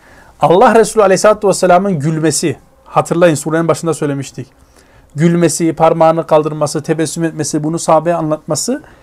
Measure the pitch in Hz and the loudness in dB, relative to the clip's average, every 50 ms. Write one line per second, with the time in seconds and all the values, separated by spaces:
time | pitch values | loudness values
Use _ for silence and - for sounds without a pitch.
0 | _ _ - - - _ _ - 151 143 165 190 247 240 214 226 214 - - 220 | _ _ -20 -20 -20 _ _ -2 0 2 4 4 4 4 4 4 2 2 2 2
1 | 202 190 190 175 - 214 214 208 - 196 170 - 185 180 175 180 196 202 185 147 | 2 2 2 2 4 2 2 2 2 -2 0 2 2 2 4 4 2 0 -4 -2
2 | 135 160 160 156 156 160 151 - - 156 127 - _ _ _ _ _ - - 156 | -2 -4 -2 -2 -2 -2 -2 -2 -2 -4 -6 -6 _ _ _ _ _ -6 -4 -4
3 | 143 - 170 170 180 175 151 - - 160 156 165 170 160 151 - 165 165 151 - | -2 -2 0 2 2 2 2 0 -4 -4 -4 -2 0 -2 -2 -2 -2 -4 -4 -4
4 | 156 147 143 139 135 - - - 117 - _ _ _ _ _ _ _ _ _ _ | -4 -4 -4 -6 -8 -12 -14 -16 -18 -18 _ _ _ _ _ _ _ _ _ _
5 | _ _ - 143 160 170 170 175 170 165 - - 170 160 160 156 165 165 165 165 | _ _ -4 0 0 2 2 2 2 0 0 0 -2 -2 0 2 2 2 2 4
6 | 160 160 160 165 151 - 156 156 151 156 156 151 151 143 - 156 143 - 160 156 | 2 2 2 0 0 0 2 2 2 0 -4 -4 -4 -4 -4 -4 -4 -4 -4 -2
7 | 160 143 - 170 165 160 156 156 147 - - 151 151 156 165 165 - - 160 156 | -4 -6 -4 -4 -6 -6 -4 -6 -8 -4 -4 -4 -4 -4 -4 -4 -2 0 0 0
8 | 156 170 170 165 160 151 151 151 - - 156 151 - - 262 302 - - - _ | 2 0 -2 -2 -2 -4 -4 -6 -6 -6 -6 -6 -4 -6 -6 -8 -8 -14 -20 _